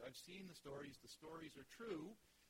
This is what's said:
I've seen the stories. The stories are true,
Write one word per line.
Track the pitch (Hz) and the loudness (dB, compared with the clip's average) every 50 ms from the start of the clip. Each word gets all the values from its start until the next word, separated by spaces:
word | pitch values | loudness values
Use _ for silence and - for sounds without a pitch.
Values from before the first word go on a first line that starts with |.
| 120 | -2
I've | 131 127 - | -2 -2 -2
seen | - - 180 190 190 180 | -4 -2 -2 -2 -2 -2
the | 160 | -4
stories. | - - 143 139 143 143 143 - - | -4 0 0 2 2 2 0 -2 -4
The | - 113 | -6 -8
stories | - - 156 156 160 165 160 156 - | -8 -4 -2 0 0 0 0 0 -2
are | 139 131 - - - | -4 -6 -6 -4 0
true, | 233 226 190 156 151 190 220 - - - - - - - | 4 6 6 6 6 2 0 -4 -10 -18 -20 -20 -20 -20